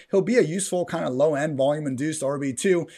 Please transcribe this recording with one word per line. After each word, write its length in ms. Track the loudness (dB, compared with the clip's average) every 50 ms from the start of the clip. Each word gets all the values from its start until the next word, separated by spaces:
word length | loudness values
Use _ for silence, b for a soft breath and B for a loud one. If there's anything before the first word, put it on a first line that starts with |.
| B B
he'll 140 | 0 2 2
be 140 | 4 4 2
a 40 |
useful 440 | 2 2 0 -4 -4 -2 -2 -2 -2
kind 200 | -2 -4 -4 -4
of 80 | -2 0
low-end 420 | 2 2 2 2 2 0 -2 0
volume-induced 680 | 2 2 2 2 0 -2 -4 -4 -4 -4 -4 -4 -4 -4
R 160 | -4 -2 -2
B 120 | -4 -6
two. 360 | -4 -2 2 2 2 2 0 -4 B